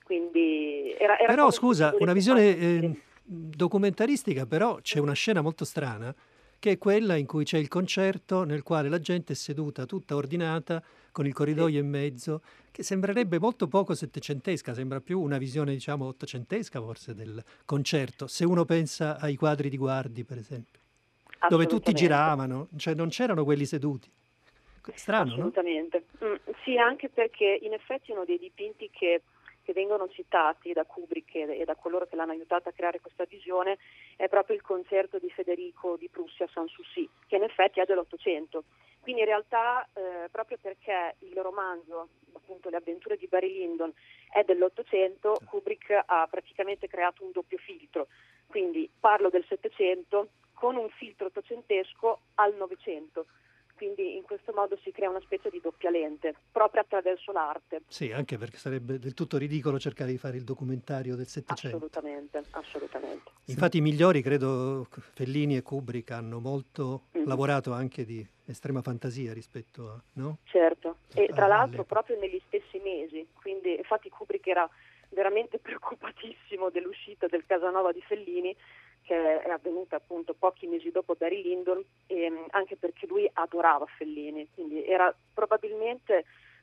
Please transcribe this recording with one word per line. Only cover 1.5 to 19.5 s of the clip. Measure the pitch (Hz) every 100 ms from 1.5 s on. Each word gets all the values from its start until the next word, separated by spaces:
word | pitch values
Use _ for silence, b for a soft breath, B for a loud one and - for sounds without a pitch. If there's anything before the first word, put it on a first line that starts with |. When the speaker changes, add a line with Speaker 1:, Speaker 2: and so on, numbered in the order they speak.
Speaker 1:
se | -
Speaker 2:
scusa, | 247 190 151
Speaker 1:
si | 202
volesse |
Speaker 2:
una | 175
visione, | 185 196 254 208
Speaker 1:
fare | 170 170 170 165
Speaker 2:
ehm, | 147 B B
documentaristica, | - 170 160 151 175 202 202 185 226 285 - 139 123
però | 156 233 185
c'è | - 147
una | 143
scena | 139 - 190
molto | 151 156
strana, | 151 - 135 104 117 - b b b b
che | 208
è | 185
quella | 208 208 220 165
in | 135
cui | 156
c'è | 147 160
il | 147
concerto | 175 185 - 190 190 - 185
nel | 170 147
quale | - 160 143
la | 170
gente | 151 180 170
è | 139
seduta | - 143 147 135
tutta | 127 190 -
ordinata | 143 139 170 165 160 - 165 b b b
con | - 143
il |
corridoio | 131 147 151 165 147
Speaker 1:
Sì. |
Speaker 2:
in | 143
mezzo, | 143 143 123 160 156 b b b
che | -
sembrerebbe | - 190 196 202 208 165
molto | 220 240 165
poco | 190 196
settecentesca, | 170 147 - - 139 196 160 -
sembra | 123 131 135
più | - 185
una | 151 139
visione, | 131 139 143
diciamo, | 135 - 147 131
ottocentesca | 127 139 131 120 208 202 123
forse | 113 113 -
del | 107 110 107 - b -
concerto, | 143 135 156 127 - 131
se | -
uno | 170 175
pensa | 165 165 156 - 156 147
ai | 151 139
quadri | 156